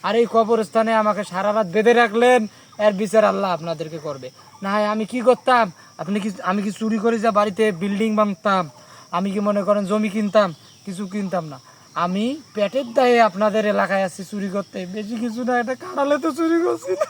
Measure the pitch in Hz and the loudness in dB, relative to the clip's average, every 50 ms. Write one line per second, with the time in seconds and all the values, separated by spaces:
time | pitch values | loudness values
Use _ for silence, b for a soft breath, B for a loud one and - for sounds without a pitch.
0 | - 190 208 233 240 - - 226 226 208 233 220 214 - - 226 220 226 226 220 | -2 0 2 2 0 2 2 2 2 4 2 0 0 0 0 0 0 2 2 2
1 | 214 214 202 196 202 - 175 185 196 208 208 220 220 175 165 214 208 233 233 233 | 2 2 0 -2 -6 -6 -4 -2 -2 0 0 0 -2 0 0 2 4 4 6 6
2 | 240 214 202 233 240 247 254 247 220 202 B B B B B B 208 214 202 185 | 4 2 2 2 4 6 6 4 2 -2 B B B B B B 2 2 2 2
3 | 220 185 214 220 208 202 190 190 196 185 175 151 160 170 165 151 165 156 160 160 | -4 2 4 4 4 4 2 0 0 -2 -2 -4 -4 -8 -6 -6 -8 -10 -10 -10
4 | 143 151 143 135 127 127 B B B B B B 202 196 202 214 208 208 214 220 | -8 -8 -10 -10 -12 -16 B B B B B B -6 -2 -2 0 0 0 -2 -4
5 | 220 - 240 254 214 254 247 - - 262 254 240 226 185 - B B B B B | -4 -4 -4 0 2 2 2 2 2 2 4 4 2 0 -4 B B B B B
6 | 165 165 202 208 190 220 180 - - 180 190 208 190 214 190 - 220 220 220 220 | -6 -4 -4 -4 -4 -6 -8 -6 -4 -2 -2 -2 -2 -4 -6 -4 -2 -2 -2 0
7 | 196 233 233 220 208 233 196 208 208 214 180 220 220 220 190 160 190 202 202 196 | 0 0 0 2 0 2 2 2 0 0 0 0 0 0 0 -2 -4 -4 -2 0
8 | 220 226 214 208 214 208 190 - - 208 196 185 175 147 - B B B B B | 0 0 2 2 0 0 -2 -2 0 0 0 0 0 -4 -10 B B B B B
9 | B B - 175 190 202 190 208 202 208 208 208 190 190 208 208 202 180 208 214 | B B -2 -2 -2 0 -2 -2 0 0 0 0 2 2 0 0 2 0 0 0
10 | 214 214 180 220 208 202 175 214 202 180 151 B B B B B _ 202 185 175 | 0 0 -2 -2 -2 4 4 4 4 4 -2 B B B B B _ -12 -10 -10
11 | 208 180 190 208 196 185 185 180 160 156 139 131 B B B B B B - 156 | -10 -6 -6 -6 -4 -2 -4 -4 -4 -6 -14 -16 B B B B B B -4 -4
12 | 170 180 185 202 214 247 285 311 254 - - 214 202 190 220 269 285 233 226 294 | -2 -2 0 -2 -2 -2 -4 -6 -12 -10 -2 -2 -2 0 0 -4 -4 0 2 4
13 | 254 247 240 233 226 214 165 196 214 214 196 220 208 208 202 202 196 175 196 196 | 4 6 6 6 4 4 2 2 0 2 2 2 0 2 2 0 0 0 0 -2
14 | 190 180 - - 185 - 214 202 196 196 180 202 196 - - 202 185 175 190 214 | -2 -2 -6 -10 -12 -10 -8 -6 -6 -4 -4 -6 -6 -6 -10 -10 -8 -8 -8 -10
15 | 214 202 240 220 233 240 214 240 254 233 247 247 240 254 254 247 339 - - 277 | -8 -8 -6 -6 -6 -6 -4 -4 -2 0 0 0 0 -2 -6 -8 -10 -8 -4 -2
16 | 277 285 294 277 302 330 262 302 330 320 330 339 339 359 - 330 - 370 370 571 | 0 2 0 0 0 -2 -2 0 0 2 2 2 2 0 -2 -2 -4 -6 -2 -2
17 | 605 | -4